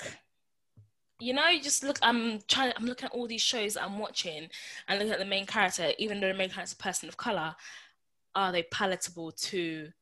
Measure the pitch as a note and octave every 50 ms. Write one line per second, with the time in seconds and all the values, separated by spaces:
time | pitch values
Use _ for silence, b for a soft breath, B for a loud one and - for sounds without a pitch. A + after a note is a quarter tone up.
0 | - - - - _ _ _ _ _ _ _ _ _ _ _ - - _ _ _
1 | _ _ _ - A#3 B3 B3+ C#4 D4+ E4+ F4 D#4 C4+ D4 C#4 - C4+ C#4 C#4+ -
2 | - A#3 A#3+ A#3 A3+ A#3 A3 G#3+ - - - B3+ C4+ B3 - - A3+ A#3+ B3+ -
3 | C4+ - - A#3+ A#3+ A3 A#3 A3 - - - G#3 G#3 G#3 G#3 - D3 F#3+ G3+ G#3
4 | G#3+ - - - - F3+ D#3 D3+ D#3+ E3 - B B B B B B B F#3+ G3+
5 | G#3 A3 G3+ D3+ G3 G3 G3 G3 G3 G3 G#3 A3 G3 F3+ - - E3+ D3 - -
6 | G#3+ G#3+ G#3 G3+ G3 F#3+ F#3+ F#3+ F#3+ F#3+ F#3+ F#3+ F3 - - - - G3 E3+ -
7 | - D#3+ - - - B3 G#3 F3 D#3 D#3+ D#3+ B B B B B B B B B
8 | B _ _ _ _ _ - F#3+ G3 F#3 F3 F3 E3+ - - - G#3+ F#3+ F#3 F3+
9 | - - E3+ E3+ E3 D#3+ - - - - G#3+ F#3 E3+ E3 D#3+ D#3 D3+ D#3 - _